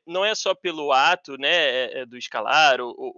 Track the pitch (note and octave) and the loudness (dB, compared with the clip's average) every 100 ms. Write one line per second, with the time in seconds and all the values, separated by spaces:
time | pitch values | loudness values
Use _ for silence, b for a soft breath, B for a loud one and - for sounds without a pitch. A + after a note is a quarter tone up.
0 | - F#3 G3+ G#3+ G3+ F#3 F3+ D#3 C#3+ C3 | -6 -2 -2 -2 -2 -2 -6 -4 0 4
1 | D3+ F3+ - C3+ C#3+ F3 D3 B2 A#2+ C3+ | 4 2 -4 -4 0 2 2 0 -2 -6
2 | B2 B2 - A#2+ A2 D3 D#3 B2+ B2 - | -10 -12 -8 -6 0 4 6 4 -2 -8
3 | C3 | -10